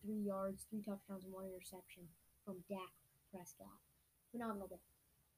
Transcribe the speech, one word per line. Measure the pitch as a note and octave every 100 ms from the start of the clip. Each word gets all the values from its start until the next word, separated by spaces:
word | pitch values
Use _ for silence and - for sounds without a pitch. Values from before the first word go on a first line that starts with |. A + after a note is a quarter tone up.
three | G3+ G#3+
yards, | G3+ F#3+ G3 F#3+ -
three | G#3+
touchdowns, | G#3 G3 - F#3+
and | F#3
one | F#3 F#3+
interception | F#3 F#3 F#3 - - E3+ - - -
from | - F#3+ F3
Dak | G3 F3+ - - - -
Prescott. | F#3 F3 - G3 G3+ - - _ _ _
Phenomenal | A#3 A#3 G3+ F#3
day. | F3+ - - - - _